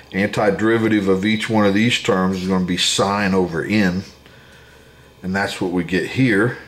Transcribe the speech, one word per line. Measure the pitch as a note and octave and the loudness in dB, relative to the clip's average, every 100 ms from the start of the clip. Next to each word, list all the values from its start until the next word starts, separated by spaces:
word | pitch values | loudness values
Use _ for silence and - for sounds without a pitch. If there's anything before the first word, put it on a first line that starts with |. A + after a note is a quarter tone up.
| - | -8
Antiderivative | F#2+ G2+ A#2+ G#2+ F2+ A2 A2+ A2 G#2+ G2 | -4 -2 0 0 2 2 2 2 2 2
of | F#2+ | 2
each | G#2 A2 A2 | 0 -2 0
one | A2 G2+ | 2 2
of | |
these | G2 A#2 - | 2 2 0
terms | - G2 F#2 F#2+ | 0 0 0 -2
is | F#2 | 0
gonna | F#2+ | 0
be | F2+ F2+ | 0 -2
sine | - - F#2+ G2+ G2+ | -2 0 0 0 0
over | F#2+ F2 E2 | 0 0 -2
n. | D#2 G#2+ F#2+ F2+ F#2+ - - - - - - - - - - - | -2 0 0 -2 -6 -14 -20 -20 -20 -20 -20 -20 -20 -20 -20 -14
And | F#2 | -6
that's | F#2+ G2 - | -4 -4 -4
what | F#2+ | -4
we | F2+ | -2
get | E2 F2+ D#2+ | -2 -4 -2
here. | - C3 G2 A#2+ - | 0 2 4 2 -2